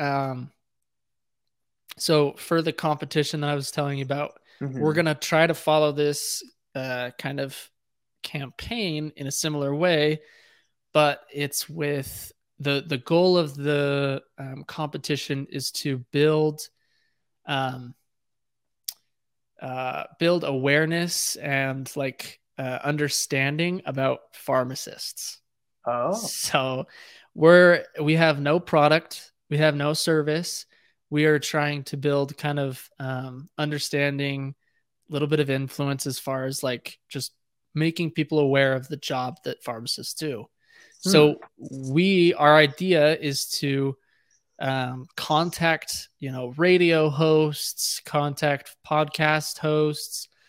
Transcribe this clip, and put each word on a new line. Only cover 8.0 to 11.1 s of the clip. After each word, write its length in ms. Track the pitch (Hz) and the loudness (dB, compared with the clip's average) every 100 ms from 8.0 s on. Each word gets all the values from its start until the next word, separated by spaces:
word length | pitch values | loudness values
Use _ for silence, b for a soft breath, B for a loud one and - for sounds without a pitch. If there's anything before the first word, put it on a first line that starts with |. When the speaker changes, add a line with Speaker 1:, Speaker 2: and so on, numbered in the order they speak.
| _ _ | _ _
Speaker 1:
campaign 880 | - 147 135 - - 233 196 151 151 | -10 -10 -10 -12 -10 -4 -4 -4 -6
in 140 | - 139 | -8 -8
a 40 | |
similar 400 | - 160 151 139 | -4 -4 -2 -2
way, 480 | 143 180 160 151 151 b b b b b b _ | 0 2 4 2 0 b b b b b b _
but 280 | 151 147 | 4 4